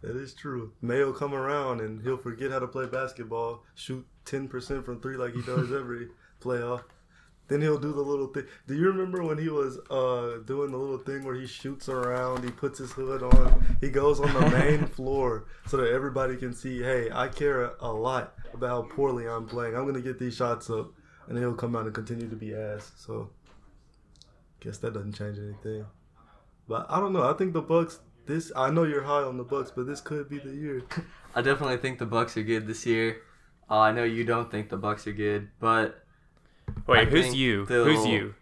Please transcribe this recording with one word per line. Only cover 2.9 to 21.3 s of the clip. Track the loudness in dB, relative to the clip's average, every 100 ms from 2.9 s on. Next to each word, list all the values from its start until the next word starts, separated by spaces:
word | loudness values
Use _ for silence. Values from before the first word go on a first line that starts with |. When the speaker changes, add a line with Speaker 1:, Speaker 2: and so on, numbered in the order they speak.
| -4 -6 -8 -8 -4 -4 -6 _
Speaker 1:
shoot | -20 -12 -12 -12 -20
ten | -10 -8 -8
percent | -10 -8 -8 -8
from | -10
three | -8 -6
like | -6
he | -6
does | -4 -2 -2
Speaker 2:
<laughs> |
Speaker 1:
every | -4 -6 -10 -12 -18 _ _
playoff. | -6 -4 -4 -8 -10 _ _ _ _ _ _
Then | 0
he'll | 2 0
do | -2
the | -4
little | -2 -2 -2
thing. | -6 -10 -16 -8
Do |
you | 0 0
remember | 0 -4 -4
when | -4 -2
he | -2
was, | -2 -2 -6 -6
uh, | -2 0 0 -4 -8 -8
doing | -4 -4
the | -4
little | -6 -6
thing | -6 -8 -6
where | -8
he | -10
shoots | -10 -10 -10 -6
around, | -4 -2 -2 -4 -4
he | -6
puts | -6 -6 -6
his | -12
hood | -8 -6 -4
on, | 10 12 12 12 12 8
he | 4
goes | 4 6 6
on | 4
the | 6 6
main | 6 6 4 2
Speaker 2:
<laughs> | -2
Speaker 1:
floor | -2 0 0 -2 -6 -16 -2
so | 0
that | 2
everybody | 2 0 -2 -2 -2
can | -8
see, | -8 -10 -6
"Hey, | -2 0 -2
I | -2 -4
care | 0 0 0 -2 -4
a | -6
lot | -2 -2 -2 -4 -12 -14
about | -6 -2
how | -2 -4 -2
poorly | 0 0 -4
I'm | -6 -6
playing. | -6 -4 -4
I'm | -4
gonna | -4
get | -6 -6
these | -6 -2
shots | -2 -2 -4
up." | -6 -6 -14 _ -20
And | -10